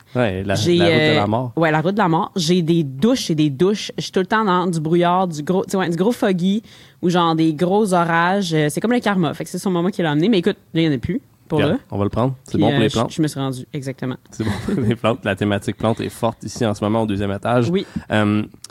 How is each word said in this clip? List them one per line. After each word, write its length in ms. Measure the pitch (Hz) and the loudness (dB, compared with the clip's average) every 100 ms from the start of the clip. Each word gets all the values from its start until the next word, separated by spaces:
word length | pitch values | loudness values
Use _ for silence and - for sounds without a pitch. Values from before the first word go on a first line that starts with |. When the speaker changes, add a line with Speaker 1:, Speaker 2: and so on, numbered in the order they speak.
| - | -6
Speaker 1:
Ouais, 300 | 127 117 92 | -2 0 0
la, 120 | 98 98 | -2 0
Speaker 2:
j'ai, 200 | 160 175 | 2 4
Speaker 1:
la 100 | 170 | 4
route 80 | |
de 60 | 156 | 4
Speaker 2:
euh, 160 | 156 151 | 4 2
Speaker 1:
la 120 | 104 | 2
mort. 240 | 113 127 160 | 0 -2 0
Speaker 2:
ouais, 160 | 165 | 2
la 100 | 156 | 2
route 120 | 160 | 0
de 60 | 202 | 0
la 100 | 185 | 2
mort. 220 | 160 - 190 | 2 0 -2
J'ai 260 | 156 180 | 0 2
des 220 | 160 170 | 2 2
douches 460 | 143 131 220 254 - | 0 0 2 2 0
et 60 | 156 | 0
des 140 | 151 | 0
douches. 440 | 131 180 208 - - | 2 0 0 -6 -8
Je 60 | |
suis 80 | - | -4
tout 80 | 196 | -2
le 60 | 185 | 0
temps 180 | 220 | 0
dans 240 | 214 180 175 | 2 2 0
du 140 | 165 | -2
brouillard, 480 | 151 175 175 180 185 | 0 2 4 2 0
du 120 | 151 | -4
gros, 220 | 147 185 | -2 -2
tu 80 | - | 0
sais, 60 | 196 | -2
ouais, 120 | 165 | -2
du 60 | 170 | 0
gros 160 | 196 | 0
foggy 520 | 240 220 185 190 208 - - - _ | 0 0 0 0 -2 -4 -16 -20 _
ou 80 | 180 | 0
genre 260 | 175 170 160 | 2 2 2
des 180 | 160 | 2
gros 400 | 147 175 202 214 | 2 0 2 2
orages. 600 | 180 170 165 175 202 180 | 2 2 2 2 0 0
Euh, 140 | 156 151 | 0 0
c'est 120 | 165 | 0
comme 120 | 214 | 0
le 60 | 247 | 0
karma. 340 | 226 190 151 | 0 0 0
Fait 120 | - 165 | -2 -8
que 40 | |
c'est 100 | 180 | -6
son 120 | 202 | -2
moment 180 | 175 180 | 0 0
qui 120 | 190 | 0
l'a 100 | 165 | 0
amené. 160 | 147 190 | 2 2
Mais 120 | 202 | 2
écoute, 180 | 202 - _ | 0 -4 _
là, 80 | 165 | 0
il 40 | 165 | 0
y 40 | |
en 40 | |
a 40 | 131 | 0
plus. 240 | - 220 - _ - | -2 -6 -8 _ -4
Pour 120 | 151 | 0
Speaker 1:
Regarde, 140 | 147 | 0
Speaker 2:
là. 60 | 240 - | -2 -4
Speaker 1:
on 80 | 101 | -2
va 60 | 101 | -2
le 40 | |
prendre. 240 | 110 131 131 | 0 0 -2
C'est 100 | - | -4
Speaker 2:
Puis, 80 | - | 0
Speaker 1:
bon 80 | 107 | 2
pour 80 | 143 | 2
Speaker 2:
euh, 40 | |
Speaker 1:
les 80 | 143 | 2
Speaker 2:
je, 40 | 117 | 0
Speaker 1:
plantes. 180 | 123 | -2
Speaker 2:
je 80 | - | -2
me 60 | 151 | -4
suis 120 | 143 | -2
rendue, 280 | 135 127 127 | -6 -6 -10
exactement. 440 | 151 131 131 127 - - | -10 -8 -8 -8 -8 -10
Speaker 1:
C'est 120 | - | -6
bon 60 | 110 98 - | -4 -4 -4
pour 160 | 190 | -2
les 140 | 113 117 | 0 0
plantes. 240 | 110 117 | -2 -2
La 120 | 107 95 | -2 0
thématique 420 | 104 98 - 101 | 0 0 -2 -2
plante 220 | 110 113 | -2 -2
est 80 | 101 | -4
forte 340 | - 117 - | -4 -4 -4
ici 220 | 110 - 117 | -10 -4 -2
en 80 | |
ce 100 | 101 | 0
moment 200 | 104 113 | 0 0
au 20 | 110 | 0
deuxième 240 | 98 101 | -2 -4
étage. 380 | 98 113 123 123 | -4 0 0 2
Speaker 2:
Oui. 160 | 190 - - - | -2 -4 -10 -2
Speaker 1:
Euh, 160 | 107 104 | 0 2
dans 120 | 104 | 0
le 100 | - - - | -2 -12 -20